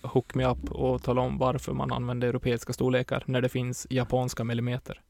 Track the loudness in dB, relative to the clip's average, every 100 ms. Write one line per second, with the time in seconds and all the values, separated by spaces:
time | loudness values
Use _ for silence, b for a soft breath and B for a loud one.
0 | 0 0 2 0 2 0 -4 0 0 0
1 | 2 2 0 2 2 2 -2 -2 -2 -2
2 | -2 0 0 2 0 0 -2 0 2 2
3 | 0 -2 0 0 2 0 -2 -6 -2 -2
4 | 2 0 0 -2 -2 0 0 -2 -6 -14